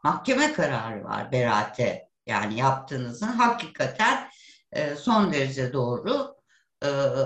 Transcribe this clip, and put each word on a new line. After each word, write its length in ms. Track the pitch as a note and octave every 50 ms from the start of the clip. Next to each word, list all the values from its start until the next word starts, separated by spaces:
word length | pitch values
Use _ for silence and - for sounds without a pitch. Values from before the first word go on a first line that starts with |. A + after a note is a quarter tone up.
| -
mahkeme 480 | D3 - - - - B3+ B3+ D4 D4 D4+
kararı 520 | - E3 C#3+ C3 A#2 A2 A2+ A2 G2+ G2
var 280 | A2 G#2+ G#2 G#2 - B2+
beraate. 760 | B2+ B2 A#2 A2 G#2+ G#2+ - - - C3 G2+ F2 - - _ _ _ _
Yani 320 | - A2+ G2+ G#2 G#2 G#2+ A2+
yaptığınızın 680 | C3 C3+ - - - - C#3+ B2+ B2+ A#2+ A#2+ - G#3
hakikaten, 1040 | A3+ B3 A#3 B3 - - - - D#3+ - - C#3+ B2+ - - G#3+ A#3+ C4 B3+ - - - - - - - _ _ _ -
e, 240 | - D3+ D3 C#3+
son 360 | D3 - B3 A3+ G#3+ G#3 F3+ D3+
derece 400 | C#3+ C3+ C3+ C3 C3+ B2+ B2 B2+
doğru, 640 | C#3 A#2+ A#2+ B2 A#2+ - G3+ C4 C#4+ C4+ - - _ _ _ _ _ _ _ _ - -
e, 60 | C#3+ C#3 C#3 C#3 C3+ B2 C3 C3+